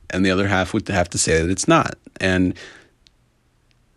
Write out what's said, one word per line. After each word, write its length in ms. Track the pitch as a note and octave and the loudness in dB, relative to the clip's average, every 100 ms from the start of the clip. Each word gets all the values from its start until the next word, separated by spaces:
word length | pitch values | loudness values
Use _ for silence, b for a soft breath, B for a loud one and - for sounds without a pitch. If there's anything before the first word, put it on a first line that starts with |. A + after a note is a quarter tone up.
| - | -6
and 160 | F2+ F#2+ | -2 0
the 40 | |
other 200 | F#2 G2+ | 2 0
half 240 | F#2+ F#2 | 0 -2
would 120 | A2 F#2+ | -4 -2
have 200 | G2 F2 | -2 -2
to 80 | - | -2
say 240 | - D#2+ | 0 0
that 80 | E2 | 0
it's 200 | F#2+ - | 0 2
not. 260 | E3 - - - - | 2 2 -6 -16 -4
And 340 | F#2+ F#2 F#2 B B B B B _ _ _ _ _ _ _ _ _ | 0 2 0 B B B B B _ _ _ _ _ _ _ _ _